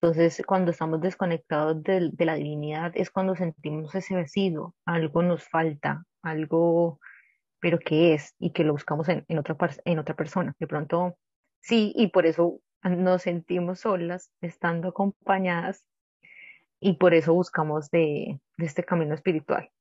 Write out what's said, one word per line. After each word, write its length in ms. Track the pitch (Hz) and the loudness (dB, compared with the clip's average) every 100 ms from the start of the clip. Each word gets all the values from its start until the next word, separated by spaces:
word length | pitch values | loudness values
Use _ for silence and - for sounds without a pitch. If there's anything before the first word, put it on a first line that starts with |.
Entonces, 400 | 170 160 170 160 - | 2 4 2 2 -2
cuando 240 | 190 180 | 2 2
estamos 320 | 170 160 160 | 0 -2 -2
desconectados 800 | 180 185 185 165 _ 151 156 160 | -2 -2 -4 -4 _ -2 0 -2
del, 340 | 156 190 170 - | 0 0 0 0
de 80 | |
la 100 | 165 | -2
divinidad, 580 | 160 147 151 147 151 170 | 0 -4 -6 -6 -6 -6
es 160 | 170 180 | -4 -4
cuando 260 | - 190 180 | -2 -2 -2
sentimos 580 | 175 - 156 151 156 | -4 -6 -8 -8 -8
ese 200 | 190 180 | -8 -4
vacío, 600 | 185 160 - 196 160 - - - | -4 -4 -2 0 -2 -8 -12 -4
algo 360 | 170 160 156 | -2 0 2
nos 240 | 175 165 - | 2 0 -2
falta, 580 | 165 165 147 - 147 170 _ | -2 0 -2 -4 -6 -10 _
algo, 760 | 170 156 156 165 170 165 170 143 - - _ _ _ _ | -8 -6 -2 2 4 4 2 -2 -18 -20 _ _ _ _
pero 180 | 175 165 | 0 0
¿qué 360 | - 156 170 | 0 4 4
es? 200 | 156 - _ | 4 -2 _
Y 140 | 170 | -6
que 120 | - | 0
lo 80 | 156 | 0
buscamos 380 | 147 - 151 160 | 0 -2 -4 -2
en, 160 | 160 - | -2 -2
en 100 | 165 | -4
otra 180 | 143 156 | -4 -2
par-, 260 | 175 139 | -2 -4
en 140 | - 165 | -2 -2
otra 180 | 147 156 | -2 -6
persona. 380 | 156 - 170 151 | -4 -4 -4 -6
De 80 | 160 | -6
pronto, 520 | 151 151 170 180 175 _ _ _ _ | -6 -2 -2 -2 -6 _ _ _ _
sí, 320 | - 233 208 | 0 2 2
y 120 | - 208 | 2 2
por 160 | 185 | 4
eso 360 | 165 160 170 - _ _ | 4 4 0 0 _ _
nos 400 | 185 175 185 185 | -2 0 2 2
sentimos 580 | 185 175 165 180 175 185 | 0 -4 -2 -4 -2 -4
solas, 520 | 226 190 170 180 - _ | -2 -2 -2 -6 -12 _
estando 480 | 175 - 175 170 175 | -12 -4 -2 -2 -4
acompañadas, 960 | - 202 - - 196 185 175 180 202 _ _ _ _ _ - - - _ _ | -2 -2 -2 0 0 2 -2 -4 -8 _ _ _ _ _ -20 -20 -20 _ _
y 140 | 196 | 0
por 180 | 170 180 | 4 6
eso 220 | 170 151 | 6 6
buscamos 560 | 170 180 - 156 151 147 | 2 2 -2 -2 -4 0
de, 500 | 170 160 147 - 139 _ - | 2 2 0 -6 -10 _ -8
de 100 | 165 | -6
este 180 | - | -4
camino 300 | 170 175 156 | -2 0 0
espiritual 560 | 151 - 156 147 139 - _ | -2 0 -2 0 -4 -4 _